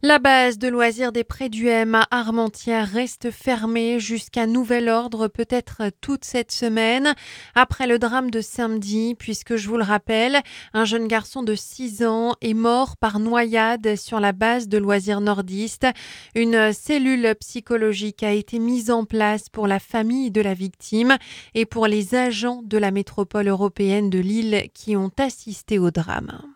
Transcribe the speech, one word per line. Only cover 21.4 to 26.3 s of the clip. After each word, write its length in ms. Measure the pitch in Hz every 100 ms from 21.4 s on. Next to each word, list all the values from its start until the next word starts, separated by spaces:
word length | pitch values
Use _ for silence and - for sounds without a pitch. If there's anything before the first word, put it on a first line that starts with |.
| -
et 120 | 226 220
pour 220 | 233 220
les 260 | 214 190
agents 480 | 247 254 208 240 247
de 160 | 226 214
la 140 | 202
métropole 560 | 196 196 - 196 208 202
européenne 600 | 190 202 - 196 202 202
de 100 | 185
Lille 480 | 185 220 226 208 -
qui 200 | - -
ont 160 | 208 190 -
assisté 600 | 269 - - 196 - 208
au 100 | 180
drame. 500 | 170 165 - -